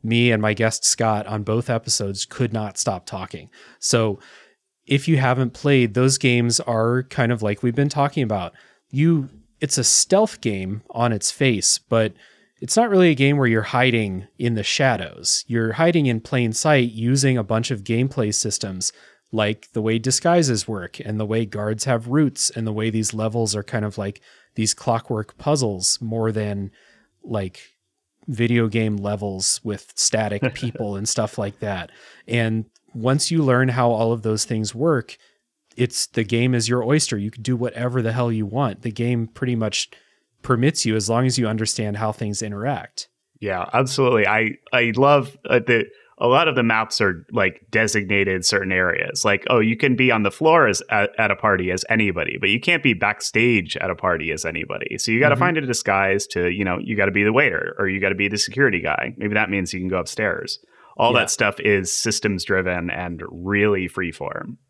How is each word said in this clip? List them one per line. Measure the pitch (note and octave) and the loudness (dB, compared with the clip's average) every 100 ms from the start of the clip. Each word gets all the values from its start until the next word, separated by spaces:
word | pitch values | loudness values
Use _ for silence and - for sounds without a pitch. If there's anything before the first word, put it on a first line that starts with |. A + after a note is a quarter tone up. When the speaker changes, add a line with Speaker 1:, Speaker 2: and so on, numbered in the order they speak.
Speaker 1:
me | A2+ A#2 A#2+ | 2 4 4
and | A2 | 4
my | G#2+ | 2
guest | G#2 A2+ - | 2 0 0
Scott | - - A2+ G#2+ G#2 | -2 0 0 0 -4
on | G#2+ | -6
both | G#2 A2 A#2 | -2 -2 0
episodes | A2+ - - G2+ G2 | -4 -2 -4 -4 -6
could | - - A#2+ | -10 -4 -4
not | A2 G#2+ - | -4 -6 -4
stop | - F#2 - | -4 -4 -8
talking. | F#2+ F2 F2+ - - - _ | -12 -12 -14 -18 -20 -20 _
So | - A#2+ A2 G2 - - _ _ _ _ - | 0 2 0 -2 -12 -20 _ _ _ _ -2
if | C#3 E3 | 0 2
you | D3+ | 2
haven't | C3 B2+ B2+ | 4 2 -2
played, | - D3 C#3 A#2+ | -2 2 4 4
those | G#2 C3 C3 | 2 2 2
games | C3 A#2+ A#2+ A2+ | 2 2 2 0
are | - A2+ A2+ B2 | -2 0 2 0
kind | B2+ - A#2+ | -2 -2 0
of | A#2+ | 0
like | G#2+ G#2 | -2 -2
we've | B2 A#2+ | -2 0
been | C#3+ | -2
talking | D3+ C#3+ D#3 | 0 -2 0
about. | A#2 G#2 F2 - _ _ _ | -2 -2 -6 -12 _ _ _
You, | C3+ D#3+ D#3+ C3 - _ _ | 0 2 2 -2 -12 _ _
it's | D3 - | -4 0
a | |
stealth | A#2+ - - F#3+ A3 - | 2 2 4 2 2 0
game | A#2 G2 F#2 G#2+ - | -4 -2 -4 -8 -8
on | A#2 A#2+ | -2 0
its | G#2+ - | 0 -4
face, | - C3+ G#2+ - - | 0 0 2 0 -2
but | _ A2+ A2 - - _ _ _ | _ 2 2 -4 -20 _ _ _
it's | B2 - | -2 2
not | A#3 | 4
really | G3 F3+ | 6 4
a | |
game | C#3 C#3 C#3+ | 6 4 4
where | B2+ | 4
you're | A2 | 2
hiding | G#2+ B2+ B2+ A#2 G#2 F#2 G2 _ | 2 2 4 2 0 -4 -10 _
in | A#2+ | -2
the | A2+ | -2
shadows. | G2+ - C3+ A2 E2+ - - - - | -2 2 2 0 -4 -8 -4 -4 -2
You're | A#2 A2+ | -2 -2
hiding | A2 E3+ E3 C#3 | 2 2 4 2
in | A2+ | 0
plain | - C3 A#2 | -2 0 0
sight | A2 D#3 D3 A#2+ | 0 2 2 2
using | A2 A#2 C3+ C3+ B2+ | -2 0 2 2 0
a | |
bunch | G2+ A2 A2+ | 0 -2 0
of | A2+ | -6
gameplay | G2 A2+ C3 C3+ G#2+ | -2 0 0 -2 -2
systems | G#2 A2 - G2 F#2 - - - _ _ | -2 -4 -6 -8 -6 -8 -8 -20 _ _
like | A2 G#2+ A2 - | -2 0 -2 -6
the | A#2 | -4
way | A2 A2+ | 0 0
disguises | B2 B2+ E3 F3 D3 A2 - | 0 0 2 2 2 0 -4
work | G#2 F2 - | -8 -10 -12
and | - G#2+ | -8 -6
the | G#2+ | -2
way | A2+ | -2
guards | A2 G#2 G#2+ A2 | -2 -4 -4 -4
have | C3+ A#2+ A#2 | -2 -2 0
routes | C#3+ C#3+ - - | 0 0 0 -4
and | - A2+ | -2 -4
the | |
way | G#2+ A2 | -2 -2
these | A2 G#2+ | -2 -2
levels | A2 A2 A#2 A2+ | -2 -2 -2 -2
are | G#2 | -4
kind | G2+ A#2 | -4 -4
of | G#2+ G#2 | -4 -6
like | G2+ - _ _ _ - | -8 -8 _ _ _ -4
these | G#2+ | -2
clockwork | - - A2+ - A2 G#2+ _ | -2 -2 -2 -2 -6 -6 _
puzzles | D3 D3 A#2+ F#2+ F#2 - | -2 0 0 -2 -2 -2
more | A2+ A2+ A2+ | -4 -2 0
than, | G#2+ G#2 G2+ G2 _ _ _ _ _ | 0 -4 -4 -6 _ _ _ _ _
like, | - A2+ F#2+ - - _ _ _ _ _ - | -8 -6 -6 -12 -20 _ _ _ _ _ -10
video | A#2 A#2 A#2+ A2+ | -2 2 2 2
game | A2+ A2 G#2 | 0 -2 -2
levels | G2+ G#2 G2+ F#2+ F#2 - | -4 -4 -6 -4 -4 -4
with | A2+ G2+ - - | -6 -10 -10 -4
static | - A2 G#2+ G2+ | -2 -2 -4 -2
Speaker 2:
<laughs> | C3 | -4
Speaker 1:
people | C3 A#2+ - G#2 G2 | -4 -8 -6 -6 -4
and | G#2+ | -4
stuff | - G#2+ - | -2 -4 -4
like | G2+ - | -8 -6
that. | G#2 F#2+ E2+ - - - - | -8 -6 -10 -18 -20 -20 -4
And | A#2 A2+ A2 A2 _ _ | 0 0 -2 -6 _ _
once | - A#2 C#3+ - | -4 0 0 0
you | E3 | 0
learn | C#3 B2 C3 | 4 4 2
how | B2 A#2+ | 2 0
all | A2+ A2+ | 2 0
of | A#2 | 0
those | A2 G#2+ | -2 -2
things | - A2 G#2+ | -2 -4 -4
work, | A#2 D#3+ C#3 - - _ _ _ _ _ - | -2 0 0 -2 -18 _ _ _ _ _ -4
it's, | B2 - - | -2 -2 -4
the | - | -4
game | G#2 A#2 B2+ | 0 0 2
is | B2 A2 | 0 0
your | B2 | 0
oyster. | A2+ D3+ - G#2+ | 2 0 0 -4
You | G#2 | -6
can | A#2 | -6
do | A2+ B2 | -4 -2
whatever | A#2+ - B2 B2+ | -2 -4 -2 -2
the | A2+ | -2
hell | A#2+ A#2+ | 0 0
you | A2 G2+ | -2 -2
want. | A#2 C3 F#2+ | -2 -2 -2
The | A#2+ | -8
game | A2 A#2 A#2+ A2+ | -4 -2 0 -4
pretty | - B2+ | -6 -4
much | A#2+ G#2+ - - - _ _ _ _ | -2 -2 -4 -8 -14 _ _ _ _
permits | - A#2+ C3+ - | 0 2 2 2
you | A#2 A2 | 0 0
as | G2+ | 0
long | A2+ B2+ | 2 2
as | B2 | 2
you | A2+ | 0
understand | A2 A2 - G#2 G#2 | 0 -2 -2 -4 -2
how | A2 | -4
things | G#2+ G#2+ G2+ | -4 -6 -6
interact. | G#2+ G2+ A#2+ C3 - - - _ _ _ | -8 -6 -4 -6 -8 -16 -16 _ _ _
Speaker 2:
Yeah, | G2+ F#2 F2 | -4 -4 0
absolutely. | A#2 C3 C3+ B2+ A#2 G2 | 0 0 2 4 4 4
I, | G#2+ A2 - - | 4 0 -4 -2
I | B2+ A#2 A2+ | 2 2 4
love, | C#3 C#3+ C#3+ - - | 6 6 2 -10 2
uh, | B2 | 2
the, | A#2+ A#2 G#2 - _ _ | 4 2 2 -10 _ _
a | A#2+ | 2
lot | C3 E3 | 4 4
of | C3 | 2
the | |
maps | A#2 A2 A2 - | 2 2 0 0
are, | G2+ E2+ - | 0 0 -4
like, | A2+ F#2+ - _ | 0 0 -2 _
designated | A2 G#2+ G#2+ G2 G2+ G2 F#2+ | 0 2 0 0 0 2 0
certain | F2+ G2+ F#2+ | 0 0 0
areas. | F#2 F2+ - - - | 2 2 0 -2 -2
Like, | G#2+ G2+ - | 0 0 2
oh, | A#2+ | 2
you | A2 A2+ | 4 2
can | C#3 | 2
be | A#2+ B2+ | 4 4
on | A2+ | 4
the | G2+ | 0
floor | - D#3 E3 B2+ | 2 4 6 4
as, | F#2+ - | 2 0
at, | G#2+ G2+ - | 0 0 0
at | G#2+ | 0
a | G2 | 2
party | A2 F#2+ F2+ | 2 2 0
as | F2+ - | -2 0
anybody, | A2+ G#2 F2 D#2 - | 0 2 0 -4 -2
but | F#2+ | 0
you | A2+ | 0
can't | - - | 0 0
be | C3+ | 2
backstage | G2 G2+ G#2+ - A2 A#2+ A2+ E2+ - | 2 0 -2 -2 2 2 2 0 -6
at | F#2 | -4
a | |
party | F2 F#2 E2 D#2+ | -2 0 0 -2
as | D2+ | -4
anybody. | E2 D#2+ E2 - - - | -4 -6 -8 -8 -6 -6
So | - | -2
you | A2+ | 2
gotta | D3 A#2 | 2 4
Speaker 1:
Mm-hmm. | |
Speaker 2:
find | F3+ D#3+ | 2 0
a | |
disguise | C3+ A2+ - G2 G2 G2 - | -2 -4 0 2 2 0 -2
to, | F2 F2 | -2 -2
you | F#2 | 0
know, | F#2+ F2 | -2 -2
you | - G#2 | -2 0
gotta | G2 | 2
be | F#2+ | 4
the | G#2 | 4
waiter | A#2 C#3 - - - | 4 2 0 -4 -2
or | G2 | -2
you | F#2+ | 0
gotta | G2 F#2+ | -2 0
be | G2+ | -2
the | G#2 | 0
security | - B2+ C#3 F#2+ | -4 2 2 2
guy. | D#2+ D2 B1+ - | -2 -2 -4 -4
Maybe | G#2 | -2
that | G#2 G2 | 0 0
means | G2 F2+ | -2 -4
you | F#2 | -6
can | F#2 | -4
go | F#2 | -4
upstairs. | E2+ - G#2+ - - - _ _ - - | -4 -4 -2 -2 -8 -12 _ _ -20 0
All | A#2 | 2
Speaker 1:
Yeah. | B2 | 4
Speaker 2:
that | G#2 | 0
stuff | - G#2+ G2 | 2 0 0
is | G#2 G2+ F#2 | 2 2 0
systems | - A2+ G#2 G#2+ F#2+ | -4 -2 -2 -2 -2
driven | - F#2+ F#2 F2+ F2 | 0 0 0 -4 -4
and | - F2+ E2 E2 | -6 -8 -10 -12
really | E2+ F#2 G2+ G#2 G2 F2+ | -10 -2 2 4 2 -2
freeform. | - F2+ - C#2 - - - | -4 -6 -6 -8 -8 -12 -16